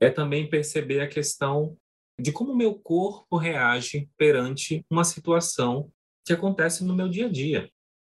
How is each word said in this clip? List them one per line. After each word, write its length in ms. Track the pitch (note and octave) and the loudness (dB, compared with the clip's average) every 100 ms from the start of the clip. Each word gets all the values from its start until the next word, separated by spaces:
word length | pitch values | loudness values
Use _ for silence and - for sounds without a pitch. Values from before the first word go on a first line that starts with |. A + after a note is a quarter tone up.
é 100 | C3 | 4
também 380 | - D3 D3 D3+ | 4 -2 -2 0
perceber 520 | D#3 D3 D#3 C3+ C#3 | -2 -2 -2 -2 -2
a 80 | C#3+ | -2
questão 680 | - D3 - C#3 C#3+ D3+ - _ _ _ - | -4 -4 -2 -2 0 -2 -6 _ _ _ -8
de 140 | B2+ | -4
como 200 | C#3+ B3+ | -4 -2
o 40 | B3+ | 2
meu 180 | A3+ | 2
corpo 640 | G3 - E3+ G3 G3+ - F3 | 0 0 0 0 -4 -4 -2
reage 720 | D#3+ D3 A#2+ A#2+ A#2+ D3 C#3+ - | 0 0 2 0 -2 -6 -6 2
perante 680 | D3+ C3+ B2+ C#3 - D#3+ - | 4 4 2 -4 -4 -6 -2
uma 140 | E3 | 0
situação 880 | E3+ - E3+ E3+ E3+ - B2 B2+ D3 _ _ _ - | 0 0 2 2 2 0 0 0 -4 _ _ _ -2
que 60 | |
acontece 500 | E3+ G3 F#3+ E3 E3 | 0 0 0 0 0
no 100 | F#3 | -2
meu 140 | F3+ F#3 | 0 0
dia 180 | F3 A#3+ | -2 -2
a 40 | |
dia, 400 | D#3 C#3+ D3 - _ _ _ | -2 -2 -2 -4 _ _ _